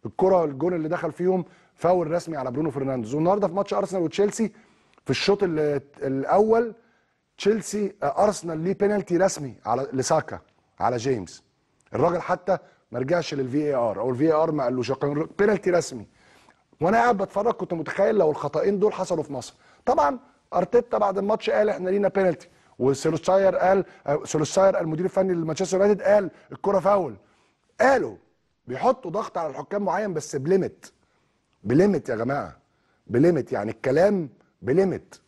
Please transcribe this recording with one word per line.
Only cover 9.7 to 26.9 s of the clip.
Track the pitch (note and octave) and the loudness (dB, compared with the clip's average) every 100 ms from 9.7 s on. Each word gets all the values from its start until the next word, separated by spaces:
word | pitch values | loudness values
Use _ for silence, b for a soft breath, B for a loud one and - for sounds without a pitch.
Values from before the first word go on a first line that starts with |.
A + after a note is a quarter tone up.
| A#2+ C3+ | -2 -2
لساكا | C3 B2+ D#3+ - G2 _ _ _ _ | -4 0 0 -2 -14 _ _ _ _
على | G#2 A#2+ | -2 -2
جيمس، | B2 B2 F2+ - _ _ _ _ _ | -2 -4 -6 -16 _ _ _ _ _
الراجل | A2 D#3 E3+ | 0 0 0
حتى | - F#3 - F3 b b b | -4 -4 -2 -4 b b b
ما | A#2+ | -8
رجعش | C3 F3 D#3+ | -2 -2 -2
للفي | C#3+ B2+ C3+ | -6 -2 -2
اي | D3 | 0
ار | C3+ A#2 G2 | 0 0 -2
او | A#2+ | -4
الفي | B2 | 0
اي | D#3 | 2
ار | D#3 D#3+ | 2 0
ما | D3+ | 0
قالوش، | B2 B2+ A#2+ | -2 -2 -4
كان | C3 C#3+ C#3+ D#3 - | -2 -2 -4 -6 0
penalty | G#3 G3+ F#3 | 0 2 2
رسمي. | F3 D#3 B2+ F2+ b b b b b b _ | 0 -2 -12 -16 b b b b b b _
وانا | D#3+ A3+ | 0 2
قاعد | A#3+ G#3 | 2 0
بتفرج | G3 - A3 | -2 -2 -2
كنت | A3 F#3+ | -2 -6
متخيل | E3+ D3+ - G#3 | -6 -6 0 2
لو | G#3+ D#3+ | 4 2
الخطأين | C#3+ D3 D#3 F#3+ G3+ | 0 -4 -2 0 2
دول | G#3 | 0
حصلوا | - F#3 E3 | 0 -4 -4
في | C#3 | -4
مصر. | C3+ - b b b - | -10 -12 b b b 0
طبعا | D4+ D4 B3+ b b b | 2 2 0 b b b
ارتيتا | F3+ F3+ A#3+ A#3 A3 | -2 2 2 2 0
بعد | G3+ F#3+ | 0 0
الماتش | G3 G#3+ - | -2 -2 0
قال | G#3 G#3+ | 2 2
احنا | F#3+ F3+ | 0 -2
لينا | G3+ F#3+ | 0 0
penalty، | F#3+ F#3 D#3+ - b b b | 2 2 0 -8 b b b
وسولوشاير | B2 C3+ D#3+ D#3+ - F#3+ F#3+ F3+ | 0 2 0 -2 2 4 4 2
قال، | F3+ G3 - B - | 2 2 0 B -4
آه، | D3+ | -4
سولوشاير | G3 D#3 D3+ - F#3+ F#3+ | -2 -4 0 4 4 2
المدير | E3 D#3 | -4 -4
الفني | F3+ F#3+ F#3+ | -2 0 0
لمانشستر | F3 D#3+ D3+ F#3+ F#3 | -2 -4 -4 -2 2
يونايتد | G3+ G3 | 2 2
قال | F#3+ G#3 F3+ B B | 4 2 2 B B
الكرة | C#3+ G3 G3 | -6 -2 0
فاول. | F3 | 2